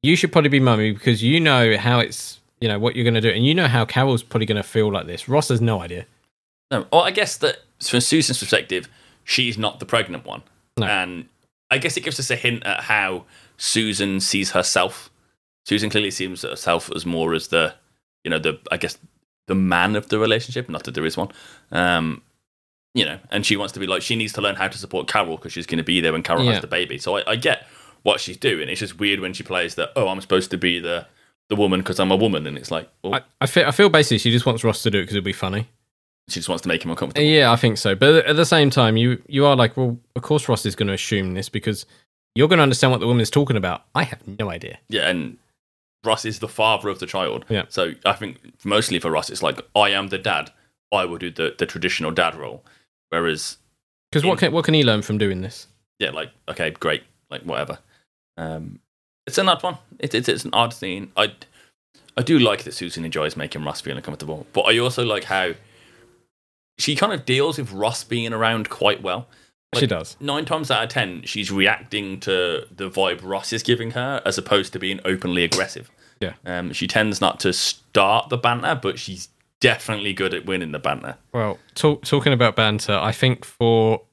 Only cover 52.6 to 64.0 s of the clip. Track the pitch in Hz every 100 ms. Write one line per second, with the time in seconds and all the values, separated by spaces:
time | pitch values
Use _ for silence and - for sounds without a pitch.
52.6 | _ _ _ _ _ 82 85 78 - -
53.6 | _ _ _ _ _ 156 165 175 170 160
54.6 | 160 156 127 107 104 107 104 92 95 -
55.6 | - _ _ _ 87 76 78 _ - -
56.6 | 80 78 82 76 _ _ _ 71 85 67
57.6 | 71 71 _ _ _ _ _ - 82 80
58.6 | 82 95 _ _ _ _ - - 190 -
59.6 | 180 156 _ - - 110 123 - - 107
60.6 | 117 117 98 92 98 - - - - _
61.6 | _ _ _ _ _ - 123 160 113 101
62.6 | - - 87 82 82 78 76 78 76 76
63.6 | 73 - 78 65